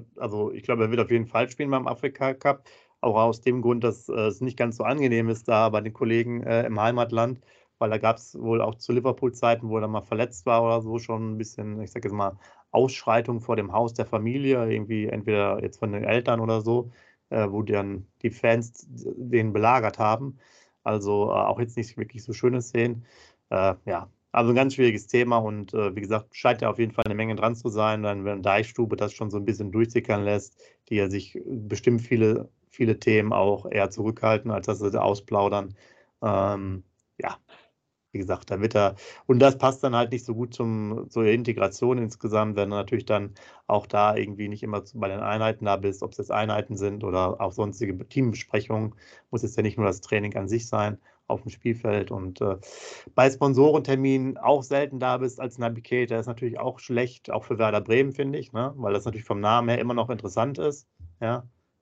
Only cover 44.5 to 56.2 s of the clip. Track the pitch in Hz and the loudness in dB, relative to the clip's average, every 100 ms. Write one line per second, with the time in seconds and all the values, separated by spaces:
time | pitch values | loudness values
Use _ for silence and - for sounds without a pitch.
44.5 | 104 110 101 - 117 98 101 104 110 110 | -8 -6 -6 -8 -6 -4 -4 -4 0 0
45.5 | 113 104 98 98 95 107 - 104 104 110 | 0 -2 0 -2 -4 -10 -8 -4 -2 0
46.5 | 104 107 98 101 104 104 92 92 - 98 | -2 -4 -4 -4 -4 -2 0 0 -2 -4
47.5 | 95 104 95 104 92 - 135 123 104 - | -2 -4 -4 -6 -6 -4 0 0 -2 -4
48.5 | 107 - 110 107 - - - - 113 107 | -4 -2 -4 -4 -8 -20 -20 -8 -6 -4
49.5 | - 107 104 101 92 - 107 104 107 98 | 0 0 2 0 0 -2 -2 -2 -4 -2
50.5 | 117 117 107 104 104 _ _ - 117 - | -4 -2 -2 -2 -4 _ _ -6 -6 -6
51.5 | - 117 113 110 104 98 107 92 90 104 | -6 -4 -2 0 0 -2 -6 -8 -4 -4
52.5 | 95 - - - - - - 135 135 139 | -4 -10 -18 -18 -18 -2 4 4 6 4
53.5 | 131 147 151 143 135 135 135 131 - 127 | 8 8 6 2 2 4 2 0 0 2
54.5 | 143 123 139 143 135 127 123 127 - 127 | 2 2 0 0 -2 0 0 -2 -6 -10
55.5 | 123 117 117 - 123 117 113 | -4 -4 -4 -2 -2 0 -2